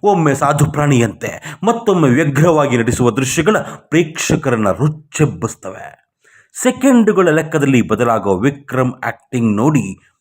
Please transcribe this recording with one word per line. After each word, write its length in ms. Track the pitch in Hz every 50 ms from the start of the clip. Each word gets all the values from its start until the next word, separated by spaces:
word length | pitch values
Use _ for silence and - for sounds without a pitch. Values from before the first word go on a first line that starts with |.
| -
ಒಮ್ಮೆ 320 | 202 208 175 160 151 139
ಸಾಧು 360 | 127 - 143 151 147 156 147
ಪ್ರಾಣಿಯಂತೆ, 840 | - 147 147 143 143 123 117 110 95 - - 110 - - - - - - -
ಮತ್ತೊಮ್ಮೆ 460 | 202 233 233 - - 190 180 156 135
ವ್ಯಗ್ರವಾಗಿ 680 | 120 131 165 143 139 131 151 180 165 156 147 135 123 120
ನಟಿಸುವ 340 | 117 113 120 - 127 120
ದೃಶ್ಯಗಳ 460 | 107 107 135 131 - - 160 175 220 175
ಪ್ರೇಕ್ಷಕರನ್ನ 1120 | 117 - - - _ _ - 156 175 160 156 - - - 151 165 - 139 120 113 107 101
ರೊಚ್ಚೆಬ್ಬಿಸ್ತವೆ. 1400 | 92 87 123 156 151 - - _ - - 156 127 101 85 85 110 - _ - 98 95 - - - - _ _ _ _ _ _ _ _ - _ _ _ -
ಸೆಕೆಂಡುಗಳ 680 | - 247 247 247 - 269 262 240 226 202 208 180 190 170
ಲೆಕ್ಕದಲ್ಲಿ 580 | 151 156 160 156 - 156 143 139 135 123 107 87
ಬದಲಾಗೋ 500 | 110 104 120 120 117 110 92 101 98 90
ವಿಕ್ರಮ್ 560 | 104 139 143 139 - - - 127 131 127 - - -
ಆಕ್ಟಿಂಗ್ 520 | 113 - - _ _ - 127 117 113 104 101
ನೋಡಿ 420 | 113 143 156 143 104 95 95 - _ _ _ _